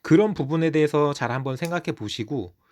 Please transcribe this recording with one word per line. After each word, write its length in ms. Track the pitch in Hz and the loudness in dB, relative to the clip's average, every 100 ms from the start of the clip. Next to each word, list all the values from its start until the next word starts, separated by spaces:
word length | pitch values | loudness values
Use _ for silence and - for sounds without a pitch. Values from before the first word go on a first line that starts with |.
그런 320 | - 160 214 | 6 4 4
부분에 380 | 180 135 160 160 | 0 -2 0 2
대해서 420 | 156 151 151 147 | 2 2 2 0
잘 180 | 143 131 | 0 -4
한번 280 | 131 135 127 | -4 -4 -4
생각해 340 | 170 175 170 | -4 -4 -6
보시고 640 | 120 107 - 147 143 90 _ _ | -8 -8 -8 -6 -6 -8 _ _